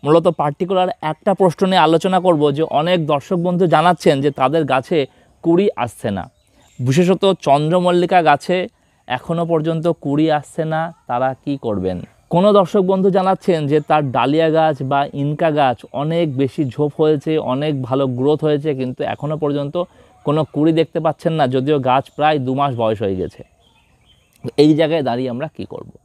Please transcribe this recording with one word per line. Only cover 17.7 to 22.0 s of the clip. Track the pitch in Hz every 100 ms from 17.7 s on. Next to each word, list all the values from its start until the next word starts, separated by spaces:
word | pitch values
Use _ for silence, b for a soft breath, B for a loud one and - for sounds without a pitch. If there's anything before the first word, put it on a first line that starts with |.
| 143 127
ভালো | 131 139 123
গ্রোথ | 135 156 156
হয়েছে, | 147 151 135
কিন্তু | 127 127 147
এখনও | - 143 151
পর্যন্ত | 151 143 143 175 175 b b b -
কোনো | 151 156
কুড়ি | - 156 160
দেখতে | 156 170 160
পাচ্ছেন | - 170 160
না, | 135
যদিও | 131 135 151
গাছ | 127 127